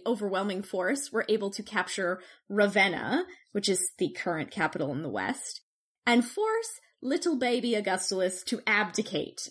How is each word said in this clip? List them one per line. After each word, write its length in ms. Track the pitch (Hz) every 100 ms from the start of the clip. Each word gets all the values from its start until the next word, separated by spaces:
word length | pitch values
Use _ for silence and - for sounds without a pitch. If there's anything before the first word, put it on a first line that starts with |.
| -
overwhelming 560 | 226 208 190 202 190
force 500 | 196 190 180 277 -
were 140 | 220 -
able 220 | 214 202
to 120 | 202
capture 580 | 208 214 185 - 180 185 - - _
Ravenna, 760 | 202 202 202 190 165 117 269 370 - _
which 160 | 208 202
is 220 | 180 - -
the 120 | 190
current 400 | - 185 160 147
capital 420 | - 156 - 143
in 100 | 135
the 60 | 156
west, 520 | 101 95 269 - - - _ _ _ -
and 180 | 240
force 560 | 240 - 440 440 440 - - _
little 340 | 254 302 349 277
baby 400 | 247 247 240 214
Augustulus 680 | 196 185 - 190 185 185
to 160 | - 214 -
abdicate 840 | 208 196 - - 165 - - -